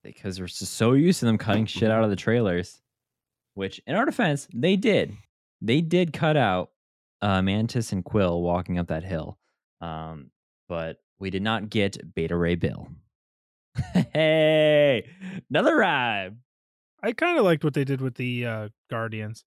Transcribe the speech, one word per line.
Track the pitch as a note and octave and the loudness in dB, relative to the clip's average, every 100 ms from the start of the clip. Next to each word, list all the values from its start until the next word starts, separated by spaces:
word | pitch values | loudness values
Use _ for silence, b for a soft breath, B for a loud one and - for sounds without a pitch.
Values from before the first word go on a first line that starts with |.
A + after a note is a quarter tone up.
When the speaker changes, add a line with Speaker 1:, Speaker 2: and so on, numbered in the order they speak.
Speaker 1:
because | G#2 - G2+ F#2 | -20 -12 -10 -10
we're | F2+ | -10
just | - F#2+ | -10 -10
so | - A2+ | 0 4
used | C3+ E3+ - | 4 4 2
to | A#2 | 2
them | A2 | 0
cutting | - G2+ A2 | 2 0 0
shit | - A2 | 0 2
out | A2 | 4
of | A2 | 2
the | G2 | 0
trailers, | - A#2+ G#2 F2 F2 - _ _ _ _ _ _ _ | 0 2 2 0 -4 -14 _ _ _ _ _ _ _
which, | G2 F#2+ - - | -8 -8 -8 -4
in | |
our | F3 D4 | -2 0
defense, | - F#3+ C#3 - | 0 0 0 -4
they | A#2 D#3+ F#3+ | -2 2 2
did. | A3+ E3 D#2 G#2 - _ _ _ | 4 2 0 -6 -20 _ _ _
They | G#2+ C#3 | 0 0
did | E3 F3 F3 | 2 2 0
cut | - D#3+ D3+ | 0 2 4
out, | A2 F#2 - _ _ _ _ _ | 2 2 -4 _ _ _ _ _
uh, | G#2 F#2+ | 0 2
Mantis | F#2+ G#2 A2+ B2+ A2 | 2 0 -2 -4 -4
and | G2 | -6
Quill | - G#2+ F#2 F2 | -2 0 2 0
walking | F2 F2 F2 F2 | 0 -2 -2 -4
up | F2 | -2
that | D#2+ | -6
hill. | F#2 E2 - - _ _ _ _ | -4 -8 -8 -14 _ _ _ _
Um, | E2+ D#2+ D#2+ D#2 B1 _ _ _ _ | -12 -10 -12 -14 -18 _ _ _ _
but | E2+ E2 - _ _ | -6 -6 -10 _ _
we | G2 | -6
did | F#2 | -4
not | G#2+ A2+ G#2 | -2 -2 -2
get | A2+ G2 - E2 | 0 0 -2 -10
Beta | - E2 F2 | -4 -2 0
Ray | E2+ E2+ | 0 0
Bill. | D#2 - - - _ _ _ _ _ _ _ | -2 -6 -14 -20 _ _ _ _ _ _ _
<laughs> | - - F3+ - | -8 -2 0 0
Hey, | D3+ D#3 D#3+ D#3 D#3 D3+ D3+ D3 A#2 - F3+ F#3 F3+ _ | 2 4 4 4 6 6 6 4 2 -2 -16 -14 -14 _
another | C#3+ A#3 D#4 | 0 2 2
rhyme. | G3 C#3+ B2 G#2 F#2+ A2+ _ _ _ _ _ _ | 2 0 0 -2 -6 -12 _ _ _ _ _ _
Speaker 2:
I | G#3 | -6
kinda | A#3+ E4+ E4+ | -2 0 2
liked | G3 D#3+ | 4 2
what | D#3 | 0
they | C#3+ | -2
did | C3+ C3+ | -2 -2
with | C3 A#2+ | -4 -4
the, | B2 A#2+ | -4 -2
uh, | A#2+ A2 G#2+ _ _ | -4 -6 -8 _ _
Guardians. | A#2 A2+ A2 G#2+ A2 | -6 -4 -6 -8 -12